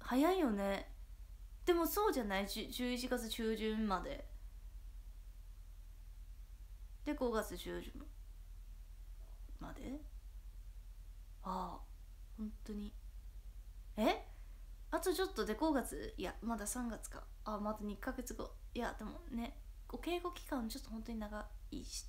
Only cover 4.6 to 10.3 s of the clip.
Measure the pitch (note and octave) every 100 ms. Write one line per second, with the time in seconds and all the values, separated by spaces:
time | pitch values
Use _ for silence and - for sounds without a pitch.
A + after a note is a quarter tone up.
4.6 | - - - - - - - - - -
5.6 | - - - - - - - - - -
6.6 | - - - - - D4 B3 A3+ G#3 F3
7.6 | F3+ F3 - - - - - - - -
8.6 | - - - - - - - - - -
9.6 | - - G3+ C#4+ D4+ - -